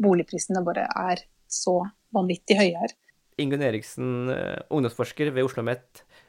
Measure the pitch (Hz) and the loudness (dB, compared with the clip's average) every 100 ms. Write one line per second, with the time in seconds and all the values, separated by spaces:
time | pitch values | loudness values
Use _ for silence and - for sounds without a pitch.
0 | 208 175 170 170 - 190 175 170 - - | 4 4 2 -4 -2 -2 0 -2 -2 -2
1 | 185 180 - _ - - - 180 190 - | -2 -4 -6 _ -10 -4 0 0 0 -10
2 | _ 214 185 175 - 202 185 165 - - | _ 0 0 0 2 4 4 0 -6 -8
3 | _ _ _ - 139 143 135 110 - - | _ _ _ -4 -2 0 0 -2 -6 -6
4 | 127 123 127 - 50 - - 156 120 - | -4 -2 -2 -4 -4 -8 -2 0 0 -2
5 | 120 - 151 131 131 - 117 127 _ - | -4 -2 -2 0 -2 -2 -4 -4 _ -20
6 | _ - | _ -20